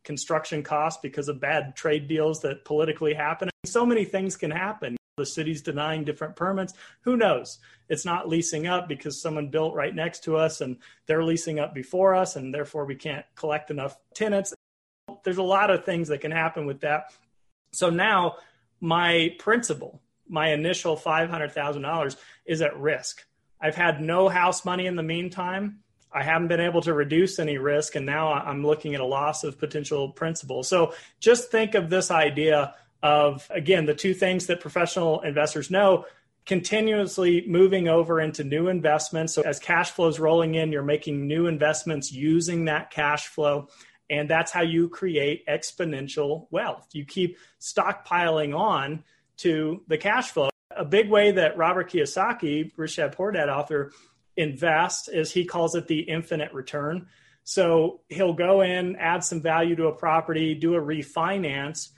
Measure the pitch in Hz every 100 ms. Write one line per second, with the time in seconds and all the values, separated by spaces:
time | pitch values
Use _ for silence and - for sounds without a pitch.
0 | - 143 - 160 - 156 143 151 156 160
1 | 143 151 143 135 139 156 143 - 160 151
2 | 143 160 156 156 143 135 - 151 156 151
3 | 156 151 147 165 180 - - 233 240 233
4 | 190 196 190 - 160 160 190 214 131 120
5 | - - 139 - 156 151 160 143 151 160
6 | 151 147 151 - 180 196 185 - - _
7 | 247 247 208 131 - - _ _ _ 151
8 | 180 175 - 165 170 156 170 180 175 143
9 | 151 143 165 151 143 156 160 - 147 165
10 | 170 - - 156 160 156 131 127 - _
11 | - 156 165 165 165 156 147 135 131 180
12 | 190 185 185 151 131 143 139 151 139 135
13 | 156 139 - - 156 151 - 147 139 -
14 | _ - 214 196 196 - _ _ _ _
15 | - - 190 180 185 196 202 180 - 170
16 | 151 143 156 160 165 165 147 139 151 151
17 | - - _ _ _ _ _ - 180 170
18 | 208 196 175 - - _ _ _ 165 170
19 | 175 170 165 165 - 240 - 147 - -
20 | _ _ - 160 160 151 165 175 170 156
21 | 165 160 165 165 147 156 147 143 139 165
22 | 139 - - - - 160 151 143 147 139
23 | - - _ _ _ _ 156 175 175 151
24 | 156 175 190 180 180 180 185 180 185 175
25 | 160 165 180 190 180 190 208 208 _ _
26 | _ 147 147 165 170 165 170 170 160 151
27 | 147 156 185 185 156 139 139 147 147 147
28 | 135 151 160 143 151 139 147 151 156 143
29 | 127 139 147 151 151 135 151 151 143 147
30 | 135 - 165 160 131 131 127 180 160 -
31 | - _ 226 240 - 220 214 214 165 185
32 | 180 170 151 143 156 151 139 - _ _
33 | 151 147 147 139 - 185 147 185 151 147
34 | 190 185 185 185 180 175 151 180 170 190
35 | 165 - 156 143 151 151 139 185 202 180
36 | - - _ _ - 190 175 214 220 214
37 | 190 - 180 175 196 175 190 190 170 165
38 | 160 160 156 151 139 147 180 185 160 151
39 | - 160 160 - 147 139 - 170 175 -
40 | 165 151 156 165 165 160 160 147 143 147
41 | 151 143 143 156 170 151 151 156 170 147
42 | - 131 147 165 165 170 160 156 - -
43 | 147 147 - - 147 143 139 - - _
44 | _ 147 151 160 165 175 165 165 170 -
45 | 185 151 143 151 - 147 - - 170 139
46 | 139 151 143 160 - 170 220 - _ 151
47 | 143 190 175 - - _ - - 180 196
48 | - 175 170 156 147 151 214 160 139 160
49 | - _ _ - 175 156 156 180 - 156
50 | 202 240 240 165 139 - _ - 151 196
51 | 208 208 208 185 156 175 165 185 175 170
52 | 143 185 214 233 156 151 160 - 160 -
53 | 143 - 196 185 147 139 147 147 139 -
54 | _ _ _ - 156 127 165 156 156 -
55 | - 170 156 180 175 175 165 170 160 156
56 | 165 160 160 160 147 139 131 147 147 175
57 | 175 _ _ _ - - 175 165 165 -
58 | _ 160 185 165 175 196 185 180 180 190
59 | 165 175 - 170 160 160 170 165 160 151
60 | 165 160 160 160 160 151 165 170 147 156
61 | 139 170 165 196 156 139 143 160 -